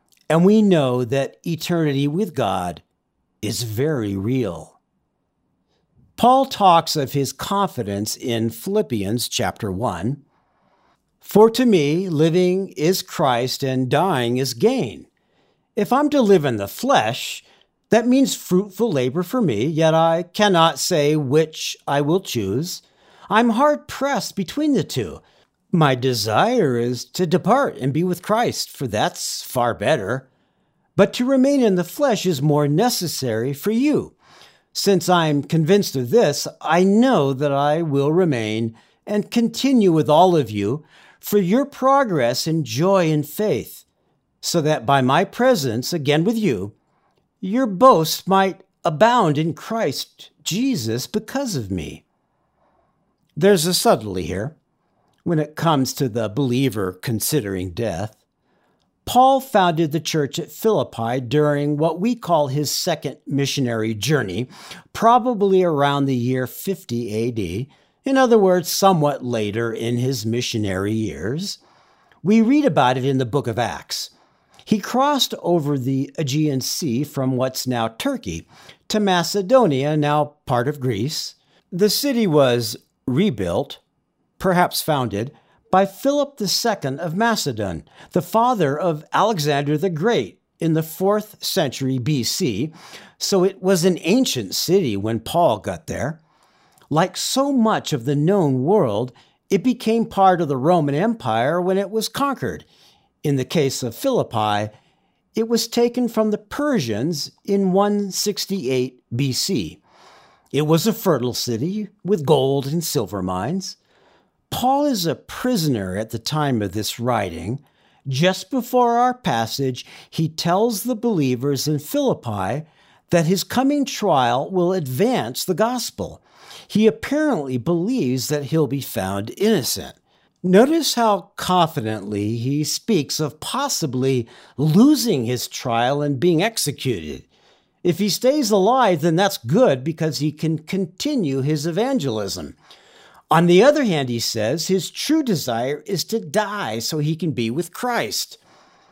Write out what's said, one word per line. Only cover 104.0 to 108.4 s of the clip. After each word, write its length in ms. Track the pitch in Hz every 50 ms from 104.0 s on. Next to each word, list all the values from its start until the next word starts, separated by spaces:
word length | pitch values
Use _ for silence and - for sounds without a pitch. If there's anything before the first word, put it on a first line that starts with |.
| - 269 247 180 123 - - 110 107 107 104 104 107 107 - _ _ _ _ _ _ _ _ _ _ _ _
it 140 | 220 226 226
was 180 | 233 220 -
taken 400 | - - 233 233 240 233 247 247
from 240 | 226 - 220 220 214
the 80 | 208 208
Persians 920 | - _ - - 294 302 269 196 127 117 104 104 131 170 175 139 - - - _
in 300 | _ - 196 202 196 190
one 400 | 180 196 202 208 208 208 202 190
sixty-eight 920 | 180 - - 208 196 -